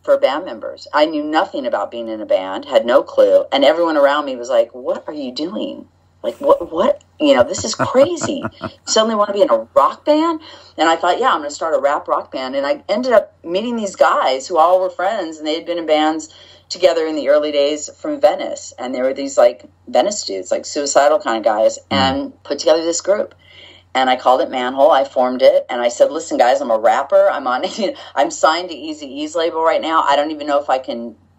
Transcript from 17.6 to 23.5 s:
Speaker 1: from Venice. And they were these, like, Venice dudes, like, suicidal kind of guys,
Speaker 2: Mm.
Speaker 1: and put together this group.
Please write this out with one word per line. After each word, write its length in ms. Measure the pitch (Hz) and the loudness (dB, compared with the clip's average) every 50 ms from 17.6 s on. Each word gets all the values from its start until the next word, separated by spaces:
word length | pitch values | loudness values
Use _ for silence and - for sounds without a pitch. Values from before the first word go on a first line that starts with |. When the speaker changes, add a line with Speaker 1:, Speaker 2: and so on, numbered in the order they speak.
| 143 147 156 147 - - - _ | 0 0 0 -4 -6 -12 -14 _
Speaker 1:
from 200 | - 160 147 143 | -8 -8 -4 2
Venice. 540 | - - 180 190 135 - - - - - - - | 2 2 2 2 -4 -6 -8 -10 -12 -16 -14 -12
And 160 | - - - | -10 -8 -6
they 80 | 127 127 | -2 -2
were 100 | 262 269 | -2 -2
these, 240 | - 139 139 - - | -4 -6 -4 2 4
like, 280 | - - - - - - _ _ _ - | 4 4 4 0 -16 -20 _ _ _ -4
Venice 360 | 247 247 247 202 208 - - | 0 0 0 0 -2 -6 -8
dudes, 260 | - - - 185 - | -8 -8 -8 -6 -6
like, 160 | - - - | -6 -6 -6
suicidal 540 | - - 151 143 139 - 143 139 147 156 151 | -6 -6 -6 -4 0 2 4 4 4 4 2
kind 180 | - 135 113 113 | 0 -2 -4 0
of 60 | 107 | 0
guys, 340 | 113 107 - 110 110 - - | 0 2 2 2 2 0 -2
Speaker 2:
Mm. 40 | - - | -8 -4
Speaker 1:
and 520 | - 139 131 131 135 139 143 135 - _ - | -2 0 0 0 0 -2 -6 -8 -12 _ -10
put 140 | - 147 147 | -8 -6 -2
together 240 | - 170 156 165 165 | 2 2 2 2 2
this 180 | 165 170 - | -2 -4 -2
group. 340 | - - 196 208 - - - _ _ _ | 0 0 0 0 -2 -6 -8 _ _ _